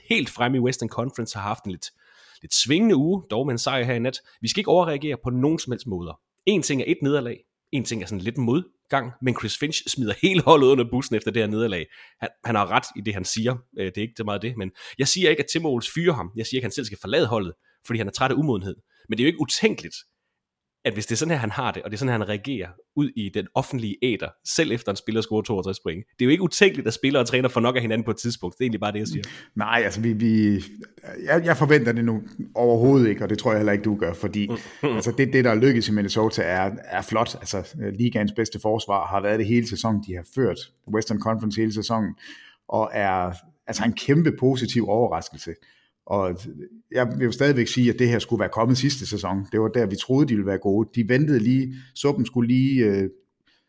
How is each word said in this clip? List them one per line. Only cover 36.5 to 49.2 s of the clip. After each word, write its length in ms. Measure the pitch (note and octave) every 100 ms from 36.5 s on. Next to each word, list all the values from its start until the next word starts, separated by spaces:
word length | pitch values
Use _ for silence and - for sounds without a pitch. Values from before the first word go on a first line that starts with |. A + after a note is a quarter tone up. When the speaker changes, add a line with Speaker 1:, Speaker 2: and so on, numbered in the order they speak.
| F#2 G2 G#2
Speaker 2:
er 160 | - F2+
flot. 340 | - A2 A#2
Altså, 400 | - - G2 F2+ -
øh, 120 | G2+
ligaens 380 | G2 A#2+ A2+ G#2
bedste 240 | G#2 A2 G2
forsvar 460 | G#2+ A2 - G2+ -
har 140 | G2
været 180 | G2+ A2
det 80 | G2+
hele 200 | A#2+ A2+
sæsonen. 360 | G2+ A2+ G#2 G2+
De 80 |
har 100 | F2+ E2+
ført 220 | - A#2 E2+ - _ -
Western 260 | G#2+ A2 G#2
Conference 420 | A2 A2 A2 G#2
hele 120 | A2
sæsonen, 420 | G#2 G2+ A2+ G2 - - - - _ -
og 220 | A2 G#2+
er, 380 | G#2+ G2+ F#2 F2+ F2 - _ -
altså, 160 | A2
en 80 | A#2+
kæmpe 380 | G#2 - D3 D#3+ -
positiv 500 | B2+ B2+ A2 A#2+ G2
overraskelse. 640 | G#2+ A2+ D#2+ - D2+ - E2 _ _ _ _
Og 340 | - G2+ F#2+ F2+ A2 D2 F2+ - -
jeg 160 | B2+ A#2+ B2+
vil 80 |
jo 60 | A#2+
stadigvæk 360 | - C#3+ B2+ A#2
sige, 260 | B2+ A#2+
at 60 | G#2+
det 80 | B2
her 120 | A#2+
skulle 200 | - A2
være 100 | F#2
kommet 280 | A2 A#2 B2+
sidste 300 | C#3 C3 F#2
sæson. 380 | G#2